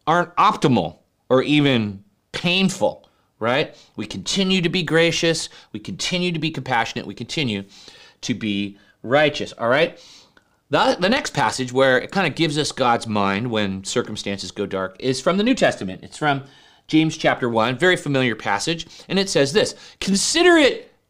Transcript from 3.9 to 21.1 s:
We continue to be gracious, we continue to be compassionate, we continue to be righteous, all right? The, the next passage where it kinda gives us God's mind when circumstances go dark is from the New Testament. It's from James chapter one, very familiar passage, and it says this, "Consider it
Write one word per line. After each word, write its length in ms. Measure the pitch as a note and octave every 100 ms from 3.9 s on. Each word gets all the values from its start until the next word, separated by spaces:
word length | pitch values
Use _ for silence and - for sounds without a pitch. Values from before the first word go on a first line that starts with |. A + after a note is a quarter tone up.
| -
We 100 | A2
continue 560 | G2+ F2+ G3 F#3+ F#3+
to 80 | E3+
be 140 | F#3
gracious, 640 | D3+ D#3+ E3+ D#3+ E3 D#3+ - - -
we 80 | G#2+
continue 520 | - F#2 - F3 F3+
to 80 | E3
be 120 | D#3+
compassionate, 560 | D3+ C3 A#2+ A2+ B2 G2
we 80 | G2+
continue 480 | A#2+ - C3 G2+ G2 - - - - _
to 120 | -
be 440 | G#2 A2 G2+ G2+ G2+ _ _
righteous, 500 | A2 C#3 D3+ - G2
all 160 | - A#2
right? 300 | C#3 E3 - - - _ _ _ _ -
The, 280 | D3+ A#3+ G#3+
the 100 | F#3
next 240 | C4+ -
passage 380 | - A2+ - B2
where 260 | B2+ C3+ B2+
it 140 | -
kinda 180 | G3 E3+
gives 280 | C#3 D#3+ D3
us 160 | C3+
God's 340 | - B2 A#2 A2+
mind 420 | G#2 G2 G2 B2
when 360 | A2 G2+ F#2+ F#2+
circumstances 640 | A#2+ A#2 G#2+ G#2 G2 F#2
go 140 | - G2
dark 320 | F#2+ F#2+ -
is 220 | C3 C3
from 160 | F3 F#3
the 60 |
New 120 | A3 C4
Testament. 480 | C#3+ - G2 F2
It's 140 | F#2+ -
from 260 | D3+ C#3 C3+ - _ _ -
James 280 | D#3 D#3+ D#3
chapter 320 | D#3 B2 B2
one, 280 | A2+ A2+ B2+
very 180 | F#3 F3
familiar 400 | D3+ C3+ B2+ G#2+
passage, 500 | A2 G2+ - E3 - - -
and 100 | F#3
it 120 | F#3+
says 240 | D#3+ C#3
this, 220 | F#3+ - - - -
"Consider 580 | - F#3+ - E4 F4 E4+
it 360 | C4 D#3 - _ _